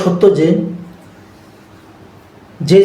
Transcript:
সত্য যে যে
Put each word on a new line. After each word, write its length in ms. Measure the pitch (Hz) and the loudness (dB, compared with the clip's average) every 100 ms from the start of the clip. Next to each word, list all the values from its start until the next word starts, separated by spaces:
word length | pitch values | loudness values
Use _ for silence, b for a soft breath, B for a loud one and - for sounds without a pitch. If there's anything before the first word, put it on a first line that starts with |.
সত্য 200 | 180 175 208 147 | 0 0 0 2
যে 80 | 165 - - - - - - - - - - - - - - - - - - - - - | 0 -2 -4 -10 -18 -20 -20 -20 -20 -20 -20 -20 -20 -20 -20 -20 -20 -20 -20 -20 -20 -10
যে 200 | 143 190 | 0 2